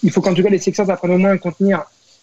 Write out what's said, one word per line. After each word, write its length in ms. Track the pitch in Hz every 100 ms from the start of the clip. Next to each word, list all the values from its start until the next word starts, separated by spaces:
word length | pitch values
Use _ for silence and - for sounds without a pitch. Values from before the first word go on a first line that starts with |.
il 80 | 185
faut 100 | 185
qu'en 140 | 190
tout 80 | 175
cas 80 | 196
les 80 | 196
Sixers 320 | - 196 196
apprennent 220 | 180 180
au 60 | 180
moins 120 | 196
à 80 | 190
contenir 460 | 180 160 196 180 - _ _ _